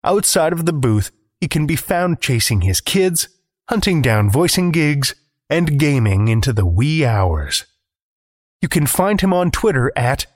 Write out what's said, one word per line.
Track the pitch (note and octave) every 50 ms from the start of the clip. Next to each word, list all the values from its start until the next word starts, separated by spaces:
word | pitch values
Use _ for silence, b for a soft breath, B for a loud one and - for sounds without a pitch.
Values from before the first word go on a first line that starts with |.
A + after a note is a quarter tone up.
| -
Outside | F3 F#3 G#3 - - - F#3 D#3+ D#3+
of | E3+ E3 D#3+
the | E3
booth, | E3 D3 B2+ A#2+ A2 G#2 G#2 - _ _ _ _ _ _
he | - C#3+
can | - D#3+ D3+
be | D3 D#3+
found | - - - F#3+ F3 F3+ F3+ E3 -
chasing | - - C3 A2+ - - A2+ G2
his | F2 F#2+ F#2 -
kids, | - - - G3 F#3 F#3 E3+ - - - _ _ _ _ _ _ _ -
hunting | A#3+ G#3+ - G3+ F3+ D#3
down | C3 B2 A2 G#2+ G#2 G#2
voicing | G2 C#3 F3 E3+ - F#3 F3+ F3
gigs, | D#3 E3+ D#3 D3 D3 C#3+ C3+ - - _ _ _ _ _ _ _
and | C#3+ E3+ F3 D#3 D3 C#3
gaming | D#3 D3 C#3+ C3 A#2 G#2 G2 G2 G#2+ A2+
into | A2+ A2+ G#2 C3+
the | A#2+ G#2+ G2
wee | E2+ E2 F#2 B2 D3 D#3 D#3+ D3
hours. | A#2+ A2 G2+ F#2+ F2+ D#2+ D2 D2 C#2+ - - - _ _ _ _ _ _ _ _ _ _ _ _ _ _ _ _ _ _ _
You | - D#3
can | - E3+ D3
find | C#3 - - F3+ G3 G#3 F#3+
him | F#3+ F#3+ F3+
on | F3+ F3+ E3+
Twitter | - - - A3 F3 C3 A#2+ - -
at | - B2 A#2+ C3+ - - _ _